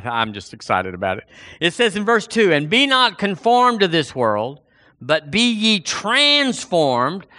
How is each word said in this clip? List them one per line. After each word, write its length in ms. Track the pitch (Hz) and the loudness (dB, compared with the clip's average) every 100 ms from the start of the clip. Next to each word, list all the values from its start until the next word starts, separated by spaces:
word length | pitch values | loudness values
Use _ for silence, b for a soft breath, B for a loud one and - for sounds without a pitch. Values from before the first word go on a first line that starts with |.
I'm 300 | 117 117 110 | -4 -2 -2
just 180 | 101 - | -4 -14
excited 400 | 113 - 95 92 | -16 -2 0 0
about 240 | 90 98 95 | -4 -4 -4
it. 80 | - B B B | -8 B B B
It 140 | 170 | -4
says 240 | - 240 190 | 0 0 0
in 80 | |
verse 220 | 208 233 - | 0 0 0
two, 260 | 226 202 | 0 2
"And 160 | 147 151 | 2 2
be 180 | 233 277 | 2 4
not 300 | 262 240 180 | 4 2 0
conformed 640 | 202 185 226 247 247 226 | -4 -2 2 4 4 2
to 80 | 190 | 0
this 260 | 160 143 | 0 -2
world, 460 | 135 117 104 117 143 _ b b b | -2 -2 -2 -4 -10 _ b b b
but 300 | 127 156 147 | -4 -4 -2
be 200 | 190 240 | 0 0
ye 300 | 220 220 208 | 0 0 0
transformed." 1500 | - - 202 262 294 285 269 - - 170 143 120 131 185 - | -2 -8 -2 0 2 2 0 -4 -2 0 2 2 0 -4 -14